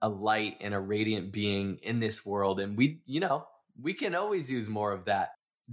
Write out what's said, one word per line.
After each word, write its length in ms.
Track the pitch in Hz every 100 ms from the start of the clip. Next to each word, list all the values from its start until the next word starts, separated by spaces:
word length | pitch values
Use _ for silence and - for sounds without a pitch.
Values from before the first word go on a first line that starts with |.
a 60 | 110
light 480 | 98 107 110 107 -
and 140 | 104 101
a 40 |
radiant 520 | 98 107 110 107 92
being 480 | 104 104 98 98 90
in 180 | 107 117
this 240 | 110 -
world. 360 | 101 101 98 95
And 180 | 101 104
we, 240 | 143 160 -
you 120 | 147
know, 240 | 185 147 - - _ -
we 160 | 143 196
can 180 | 220
always 380 | 170 208 190 131
use 180 | 127 107
more 220 | 107 104
of 140 | 95 98
that. 240 | 98 87 - _ _ -